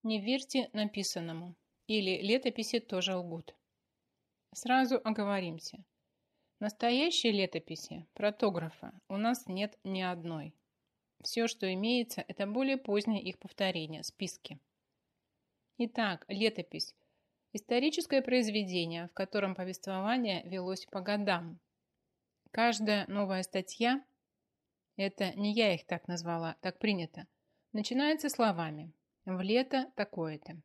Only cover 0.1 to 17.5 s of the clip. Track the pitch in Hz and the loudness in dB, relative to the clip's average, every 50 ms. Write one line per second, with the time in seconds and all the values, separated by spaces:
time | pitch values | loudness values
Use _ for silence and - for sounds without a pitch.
0.1 | 220 214 196 214 262 269 262 - - 269 240 - - 214 208 208 208 202 196 - | 0 0 2 2 0 0 0 0 0 0 0 0 -2 -2 -2 0 0 -2 -4 -2
1.1 | - 180 165 165 165 165 175 175 175 _ _ _ _ _ _ - 220 214 196 185 | -2 -4 -6 -6 -6 -8 -8 -10 -14 _ _ _ _ _ _ 0 0 2 2 2
2.1 | 190 156 - 196 226 262 262 262 - - 220 - - 233 226 - - 185 180 190 | 0 0 4 4 4 4 4 0 -2 -2 -4 0 0 -2 -2 0 -2 0 0 0
3.1 | 190 180 175 175 165 165 - - - _ _ _ _ _ _ _ _ _ _ _ | 0 -2 -2 -4 -8 -10 -10 -14 -20 _ _ _ _ _ _ _ _ _ _ _
4.1 | _ _ _ _ _ _ _ _ - - - 240 254 262 262 240 262 240 - 220 | _ _ _ _ _ _ _ _ -14 -8 0 4 6 6 6 6 4 2 2 0
5.1 | 220 220 208 202 202 196 185 170 165 160 - - - - 190 _ _ _ _ _ | 0 0 0 0 0 0 -2 -4 -6 -8 -12 -14 -14 -16 -20 _ _ _ _ _
6.1 | _ _ _ _ _ _ _ _ _ _ 208 214 208 _ - 233 240 262 294 349 | _ _ _ _ _ _ _ _ _ _ -6 -6 -2 _ 2 2 4 4 2 2
7.1 | 330 - - 233 208 202 190 180 - 165 - - 165 - - - 156 160 165 _ | 2 2 2 4 4 4 2 2 0 -6 -6 -6 -12 -12 -10 -12 -14 -16 -16 _
8.1 | _ - 202 208 208 - - 208 185 170 165 160 - - - - - 185 _ _ | _ 0 0 0 2 2 0 2 2 0 -4 -6 -8 -12 -16 -16 -16 -18 _ _
9.1 | 190 196 214 226 247 254 - - 185 190 202 208 - _ _ 190 190 185 185 180 | -4 0 2 2 0 0 -2 -6 -4 -2 -4 -4 -6 _ _ -4 -4 -2 -2 -2
10.1 | 180 175 165 170 165 156 143 156 - _ _ _ _ _ _ _ _ _ _ _ | -4 -4 -6 -6 -6 -6 -8 -10 -14 _ _ _ _ _ _ _ _ _ _ _
11.1 | _ _ - - - 233 233 226 - - - 190 185 185 202 226 247 247 233 233 | _ _ -10 -4 -2 0 0 0 0 -2 -2 -2 0 0 2 2 2 2 0 -2
12.1 | - - - _ 185 - 202 196 214 247 269 269 269 262 269 - 202 208 202 220 | -4 -10 -8 _ -4 -4 -4 -2 0 2 2 2 2 0 0 0 0 2 2 2
13.1 | 220 196 - 180 180 - - 190 - - 196 190 180 170 160 151 160 151 147 - | 0 0 -2 -4 -8 -8 -14 -18 -4 -2 0 0 0 -2 -4 -4 -8 -8 -10 -10
14.1 | - _ 196 175 - - _ - 160 147 _ _ _ _ _ _ _ _ _ _ | -6 _ -6 -6 -6 -10 _ -18 -18 -18 _ _ _ _ _ _ _ _ _ _
15.1 | _ _ _ _ _ _ _ _ _ _ _ _ _ _ 240 226 - - 226 202 | _ _ _ _ _ _ _ _ _ _ _ _ _ _ -4 -2 0 0 0 0
16.1 | 175 160 - - - 196 220 220 214 - 170 - - 165 - - - _ _ _ | 0 -4 -6 -8 -2 2 2 2 2 0 -8 -8 -4 -6 -6 -6 -6 _ _ _
17.1 | _ _ _ _ _ _ _ _ | _ _ _ _ _ _ _ _